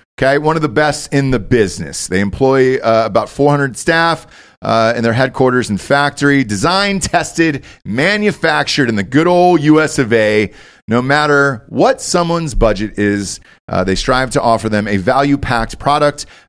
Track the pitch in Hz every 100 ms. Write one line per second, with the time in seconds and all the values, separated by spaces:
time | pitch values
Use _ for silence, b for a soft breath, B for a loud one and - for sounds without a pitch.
0 | _ - 131 143 151 160 151 110 151 -
1 | - 143 139 127 95 120 98 - 76 -
2 | - 92 101 - 135 135 131 131 113 113
3 | 110 104 107 - 143 143 139 107 - 165
4 | 165 156 - B B B 104 113 113 120
5 | 113 113 131 - 127 123 110 98 - 139
6 | 143 139 143 139 117 104 143 185 202 196
7 | - 180 156 - 165 135 B B - 110
8 | 165 208 208 - 160 151 139 - 127 107
9 | 95 - 170 180 180 175 147 156 151 151
10 | 120 113 107 107 101 B B B - 117
11 | 127 147 151 143 143 123 - 120 208 262
12 | - 180 170 170 160 110 113 98 104 -
13 | 104 101 95 - b b - - 92 95
14 | - 127 131 - 104 110 110 107 104 101
15 | 92 127 143 139 - 120 113 - 139 147
16 | 147 143 - B